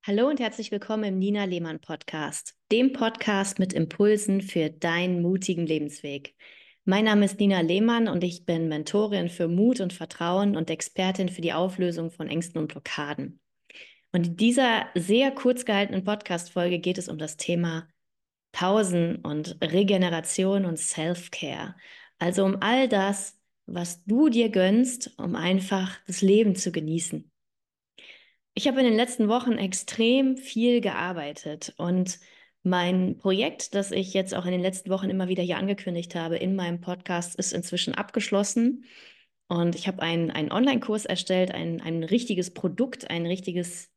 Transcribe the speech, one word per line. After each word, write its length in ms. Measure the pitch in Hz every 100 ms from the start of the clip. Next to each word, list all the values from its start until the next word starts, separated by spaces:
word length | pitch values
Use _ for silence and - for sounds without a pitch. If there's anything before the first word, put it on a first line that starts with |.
| -
Hallo 180 | 202 262
und 120 | 285
herzlich 320 | 226 220 208
willkommen 320 | 208 208 220
im 160 | 214 190
Nina 240 | 196 208
Lehmann 380 | 196 175 165 156
Podcast, 720 | - 156 - 160 147 - - _ _
dem 220 | 220 269
Podcast 680 | 262 226 226 - 202 196 -
mit 140 | 190
Impulsen 680 | 185 165 - 208 214 208 196
für 300 | 190 175 156
deinen 500 | 160 175 165 180 175
mutigen 460 | 175 190 190 170 165
Lebensweg. 680 | 156 147 143 143 139 139 _ - - - _
Mein 220 | - 190 214
Name 200 | 208 202
ist 140 | 196
Nina 220 | 202 190
Lehmann 460 | 165 185 226 233 226
und 160 | 175
ich 200 | 180 175
bin 260 | - 165 165
Mentorin 600 | 151 160 202 214 202 175
für 180 | 175 170
Mut 340 | 175 226 247
und 120 | 180
Vertrauen 640 | 180 165 - 170 180 202 202
und 140 | 165
Expertin 580 | 160 - - 185 190 185
für 120 | 180
die 120 | 165
Auflösung 560 | 160 185 185 180 165 165
von 180 | - 160
Ängsten 320 | 165 170 165
und 100 | 156
Blockaden. 720 | 139 - - 147 147 139 - _ _ _ - - _ _
Und 140 | 180 170
in 100 | 165
dieser 520 | 226 254 247 220 - 180
sehr 340 | 175 220 277
kurz 340 | 269 247 247
gehaltenen 400 | - 202 202 190
Podcast-Folge 760 | 190 208 - 175 175 - 175 175
geht 180 | 180 185
es 100 | 180
um 120 | 156
das 180 | 156 -
Thema 500 | - 175 170 160 165 _ _ _ _ _ _
Pausen 640 | - 185 214 196 175 170 170
und 400 | 160 151 156 170
Regeneration 1040 | 165 175 202 196 180 165 165 - 190 196 185
und 140 | 165
Self-Care. 960 | - - 160 175 - - 147 - - - - - - _
Also 280 | 175 185 196
um 120 | 196
all 260 | 190 254 262
das, 520 | 208 196 202 - _ _ _ -
was 360 | 175 175 - -
du 240 | 233 311
dir 200 | 233 226
gönnst, 720 | 202 185 214 254 - - -
um 160 | 180 170
einfach 640 | 170 190 190 190 185 - -
das 160 | 175
Leben 320 | 190 208 214 180
zu 160 | 180
genießen. 580 | 170 156 165 165 156 - _ _ _ _ _ _ - - - _ _ _ -
Ich 120 | 294
habe 120 | 262
in 60 | 254
den 100 | 220
letzten 340 | 247 - 214
Wochen 240 | 240 247
extrem 840 | 226 196 190 - - 226 254 269 262
viel 460 | - 220 240 240
gearbeitet 920 | 196 - 175 175 147 151 151 156 - -
und 420 | 175 185 185 - - - _ _
mein 560 | 180 180 175 185 185 -
Projekt, 560 | 190 190 143 - -
das 180 | 202 196
ich 220 | 190 190
jetzt 220 | 190 190 185
auch 80 |
in 80 | 175
den 80 | 180
letzten 300 | 185 190 -
Wochen 200 | 190 196
immer 200 | 190 180
wieder 140 | 185
hier 120 | 175 170
angekündigt 580 | 196 202 - 170 175 175
habe 200 | 165 165
in 220 | 185 190
meinem 240 | 175 175
Podcast, 560 | 175 180 - 175 175 -
ist 160 | 180
inzwischen 400 | - 180 180 -
abgeschlossen. 880 | - 208 - 202 202 202 - 233 262 - - - - _ _ _
Und 280 | 170 170 170
ich 120 | 190
habe 140 | 185
ein, 280 | 165 170 165
einen 220 | - 151
Online-Kurs 540 | 202 262 254 - 214 -
erstellt, 460 | 180 180 185 185
ein, 280 | - 170 165
ein 240 | 165 165
richtiges 500 | 160 240 240 185 180
Produkt, 560 | - 185 156 262 - -
ein 160 | 170 170
richtiges 640 | 185 185 175 175 - -